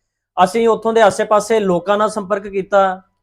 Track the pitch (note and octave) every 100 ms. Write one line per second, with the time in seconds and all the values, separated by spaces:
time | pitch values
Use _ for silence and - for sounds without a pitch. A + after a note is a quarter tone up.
0 | _ _ _ - F3+ A3+ A3+ G#3+ A3 A3
1 | G#3 - G#3+ G#3 G3 A3+ G3 F3 F3 G3+
2 | G#3+ A3 F#3 G3+ G3+ G3 F#3 G3+ F#3+ F#3
3 | _ _